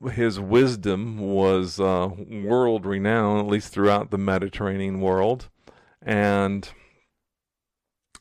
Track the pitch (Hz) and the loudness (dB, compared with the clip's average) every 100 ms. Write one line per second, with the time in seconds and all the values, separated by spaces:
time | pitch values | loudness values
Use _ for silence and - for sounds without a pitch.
0 | 123 104 117 98 98 120 131 113 98 95 | -8 0 0 0 2 4 4 2 -2 -2
1 | 117 110 98 98 95 95 92 98 95 92 | -4 -6 -2 2 4 2 0 -2 0 2
2 | 92 95 - 107 101 123 123 110 92 98 | -2 -6 -12 -8 0 2 2 2 -2 -2
3 | 101 113 104 104 104 104 - - 101 101 | 0 2 2 0 0 -2 -2 0 4 2
4 | 104 98 98 95 98 - 101 98 98 95 | 0 -4 0 0 -2 -6 -6 -4 -4 -2
5 | 95 92 101 127 - _ _ - _ _ | 0 2 2 -2 -6 _ _ -20 _ _
6 | - 104 104 101 98 101 - - _ _ | -4 0 2 2 0 -2 -8 -18 _ _
7 | _ _ _ _ _ _ _ _ _ _ | _ _ _ _ _ _ _ _ _ _
8 | _ - | _ -20